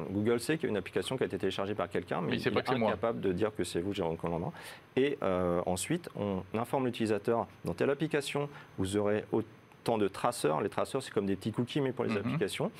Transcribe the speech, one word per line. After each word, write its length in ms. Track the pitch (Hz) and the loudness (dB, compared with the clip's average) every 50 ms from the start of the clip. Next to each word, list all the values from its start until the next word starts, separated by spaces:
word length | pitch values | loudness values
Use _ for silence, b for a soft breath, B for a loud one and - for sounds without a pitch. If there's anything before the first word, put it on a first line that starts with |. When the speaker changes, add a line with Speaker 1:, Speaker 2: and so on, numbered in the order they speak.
| 80 - | -2 -2
Speaker 1:
Google 300 | 98 101 107 113 117 - | -2 0 2 4 2 2
sait 160 | - - 156 160 | 2 0 0 0
qu'il 60 | - | 0
y 20 | |
a 40 | 107 | 0
une 80 | 107 101 | 0 0
application 380 | 92 - - 101 92 - 131 | -2 -2 -2 -2 -2 0 0
qui 60 | 127 | 0
a 40 | 107 | 0
été 120 | 92 101 90 | 0 0 0
téléchargée 380 | - 95 92 - 98 98 104 | 0 0 0 0 -2 -2 0
par 120 | 98 92 87 | -2 -2 0
quelqu'un, 320 | - 92 87 - - 160 | -2 -4 -2 -2 -2 -2
mais 80 | 180 131 | 0 0
Speaker 2:
Mais 60 | 123 117 | 0 0
il 20 | |
sait 100 | - 98 | 0 0
Speaker 1:
il 40 | 101 | 0
Speaker 2:
pas 40 | 123 | 2
Speaker 1:
est 20 | 123 | 2
Speaker 2:
que 60 | - | 2
c'est 80 | 127 123 | 2 2
moi. 100 | 113 107 | 2 2
Speaker 1:
incapable 320 | 104 92 113 117 120 123 | 2 2 0 0 0 0
de 100 | - 98 | 0 0
dire 200 | 90 90 110 107 - | 2 2 0 0 0
que 60 | - | -2
c'est 180 | 92 - - 87 | -4 -2 -2 -2
vous, 120 | 85 101 | -2 -2
Jérôme 240 | 101 101 87 82 82 | -2 0 0 -2 -2
Collandin. 340 | 82 - 85 85 80 90 160 B B B B B B B - - | -2 -2 -2 -2 -2 -2 -4 B B B B B B B -2 2
Et, 200 | 127 131 143 - - | 2 2 2 2 0
euh, 380 | - 95 92 90 90 87 87 87 90 | 0 0 2 2 2 2 2 2 2
ensuite, 420 | 90 90 90 - - 151 180 170 - - | 0 0 -2 0 -2 -2 -2 -2 -6 -6
on 260 | - 104 101 98 92 92 95 - 107 | -4 -2 -2 -2 -4 -4 -4 -2 -2
informe 280 | - - - 139 127 | -2 0 0 0 2
l'utilisateur 600 | 123 120 - 117 107 110 101 - 123 117 117 98 - - - - | 0 0 0 2 2 2 2 2 2 2 2 0 -2 -6 -6 -4
dans 100 | - 87 | -4 0
telle 160 | - - 131 | 2 2 2
application, 580 | 143 143 165 151 - 147 143 - - 147 143 143 B B B B B - | 2 2 0 0 0 0 0 0 -2 -2 -2 -2 B B B B B -4
vous 180 | 95 95 98 | -2 2 2
aurez 280 | 104 104 104 104 107 - - | 2 4 4 2 2 0 0
autant 680 | - 113 107 - - - - - - - - - 117 | 0 0 0 -2 -8 -20 -20 -20 -20 -4 0 0 2
de 120 | - 101 92 | 4 2 0
traceurs. 520 | - - - 127 120 - - 147 156 147 | 2 0 0 0 0 2 0 2 2 2
Les 80 | 113 98 | 0 0
traceurs, 340 | - - 101 - - 135 | 0 -2 -2 0 -2 -4
c'est 80 | - - | -4 -2
comme 140 | - 110 101 | -2 0 0
des 120 | 98 98 | 0 0
petits 160 | 92 - 113 | 0 -2 -2
cookies, 280 | 104 - 123 117 - 151 | 0 0 -2 0 0 0
mais 120 | 139 127 | 0 0
pour 120 | 123 - 113 | 0 -2 -2
les 60 | 110 | 0
Speaker 2:
Mhm. 80 | 113 101 | 0 0
Speaker 1:
applications. 520 | 101 123 131 160 104 95 - - 139 - B | 0 -2 0 0 0 -2 0 -2 -4 -4 B